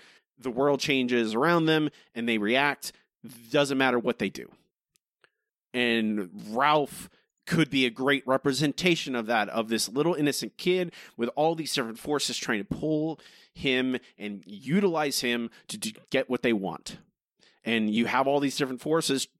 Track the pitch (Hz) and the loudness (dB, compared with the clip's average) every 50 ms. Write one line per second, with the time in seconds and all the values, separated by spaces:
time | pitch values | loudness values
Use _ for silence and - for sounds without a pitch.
0 | - - - _ _ _ _ - 117 131 107 123 139 147 143 131 - 156 139 131 | -8 -20 -20 _ _ _ _ -10 -8 -6 -2 0 2 2 2 2 0 0 2 2
1 | 127 123 123 120 113 110 107 113 143 170 175 170 160 160 160 156 151 143 - - | 2 2 2 2 2 2 0 2 4 4 4 4 4 4 4 2 2 0 -4 -8
2 | _ _ - 117 117 120 113 107 101 107 120 131 143 143 135 - - - - _ | _ _ -10 -4 -2 -2 0 0 0 2 2 2 2 0 -2 -4 -8 -14 -16 _
3 | _ _ _ _ - 110 - 120 117 113 135 147 143 139 139 131 135 131 123 120 | _ _ _ _ -20 -20 -20 -20 -6 0 2 2 2 2 2 2 2 4 2 2
4 | 107 123 113 - 110 98 - - 62 - - _ _ _ _ _ _ _ _ _ | 0 -2 -2 -2 -2 -4 -4 -8 -14 -16 -18 _ _ _ _ _ _ _ _ _
5 | _ _ _ _ _ _ _ _ _ _ _ _ _ _ - 123 123 120 117 113 | _ _ _ _ _ _ _ _ _ _ _ _ _ _ -2 0 2 4 4 2
6 | 110 107 107 104 95 87 90 104 - 104 110 120 139 147 151 151 139 - - - | 2 0 0 -2 -4 -6 -10 -14 -12 -6 -2 0 2 4 4 2 2 -2 -6 -12
7 | - - _ _ _ _ _ _ _ - 170 165 156 143 147 135 131 120 113 - | -18 -18 _ _ _ _ _ _ _ -2 0 0 2 2 2 2 2 2 0 0
8 | 131 139 139 135 - 123 131 135 - 143 131 127 156 143 135 - - 180 170 - | 0 2 2 2 2 0 0 2 2 0 0 2 0 0 0 2 2 2 2 2
9 | - 147 127 120 113 107 120 110 104 101 - 113 110 110 113 107 - 101 107 139 | 0 -4 -4 -2 0 0 0 0 0 0 -2 -4 -2 0 0 -2 -2 -2 -2 0
10 | 151 170 180 147 147 143 131 - 120 104 - - - 180 180 185 180 170 - - | 0 0 0 0 0 0 0 -2 -6 -8 -10 -4 -2 0 0 0 -2 -4 -8 -14
11 | - - _ - 117 120 - 143 151 165 165 160 151 127 - 147 120 113 110 - | -20 -14 _ -6 -4 -4 0 0 0 0 0 -2 -4 -4 -4 -4 -4 -4 -8 -8
12 | - 147 147 139 - - 120 - - - 117 101 98 - - - - 156 156 151 | -4 -2 -2 -2 -2 -2 -4 -4 -4 -2 -2 -2 -2 -4 -6 -4 -2 -2 0 0
13 | 156 160 151 - - - - - - _ - - - 139 127 127 127 131 127 117 | -2 -4 -6 -10 -14 -20 -20 -20 -20 _ -10 -4 -2 0 0 2 0 0 -2 -4
14 | - - _ - 101 104 101 95 - 90 104 101 131 127 165 202 202 185 165 156 | -6 -10 _ -12 -10 -10 -10 -12 -14 -18 -20 -12 -4 0 2 2 2 2 2 0
15 | 156 143 127 - 131 120 120 120 117 113 - - _ - - 107 - 110 - - | -2 -2 -2 -2 0 0 0 -2 -2 -6 -10 -14 _ -14 -12 -10 -10 -10 -10 -12
16 | - - - 131 135 - 123 120 - 123 117 101 95 87 80 64 - - - - | -8 -2 -2 -2 0 0 -2 0 2 2 2 2 0 -4 -6 -8 -12 -14 -16 -16
17 | - _ _ _ _ _ _ _ _ _ _ _ - 113 117 113 107 107 107 113 | -20 _ _ _ _ _ _ _ _ _ _ _ -4 -2 0 0 2 2 2 2
18 | 117 110 120 127 135 139 143 143 143 135 - - 143 131 131 120 - 151 156 165 | 2 2 2 2 2 2 2 2 0 -2 -2 -2 -4 -4 -4 -6 -2 0 0 0
19 | 156 - 139 131 - - _ | 2 0 -2 -2 -4 -6 _